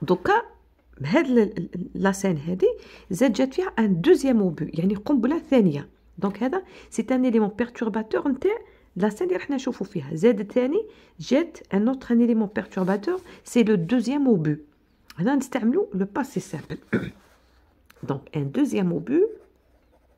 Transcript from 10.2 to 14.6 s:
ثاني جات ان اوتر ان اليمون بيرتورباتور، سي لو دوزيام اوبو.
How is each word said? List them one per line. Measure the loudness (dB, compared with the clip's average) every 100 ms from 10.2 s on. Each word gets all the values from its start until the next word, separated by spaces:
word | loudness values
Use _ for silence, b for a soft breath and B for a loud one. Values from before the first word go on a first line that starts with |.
| 2 2 0
ثاني | -2 0 0 -4 B B B
جات | 0 0 0 -6 -4
ان | 0 0
اوتر | 0 0 2
ان |
اليمون | 4 2 0 -4
بيرتورباتور، | -6 -4 0 0 -2 -6 -6 B
سي | -2 2
لو | 4 4
دوزيام | 2 0 0 0 2
اوبو. | 2 2 -2